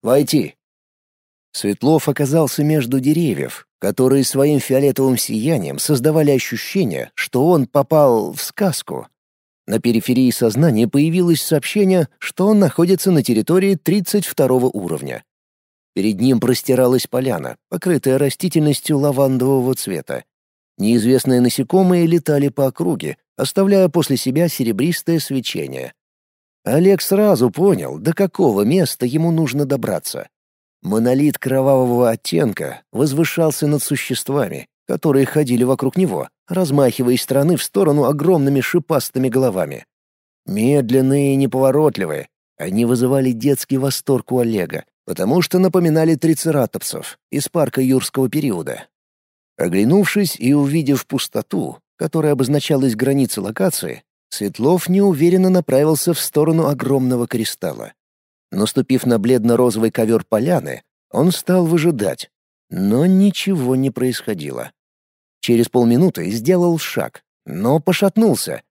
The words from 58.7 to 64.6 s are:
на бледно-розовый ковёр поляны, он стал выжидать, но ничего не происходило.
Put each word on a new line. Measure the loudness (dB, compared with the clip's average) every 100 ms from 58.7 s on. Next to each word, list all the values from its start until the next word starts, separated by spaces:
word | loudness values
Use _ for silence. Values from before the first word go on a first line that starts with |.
| -2 0 0 2
на | 0
бледно-розовый | 2 2 2 2 2 2 -2
ковёр | 0 0 0
поляны, | 0 -2 0 -2 -4 -14 _ _ _
он | 0 0
стал | 0 0 0 2
выжидать, | 2 0 0 -4 -6 -14 _ _ _ _
но | -4 0 2 2
ничего | 4 2 0 -4 -2 0 0
не | -2
происходило. | -2 -4 -4 -6 -8 -8 -10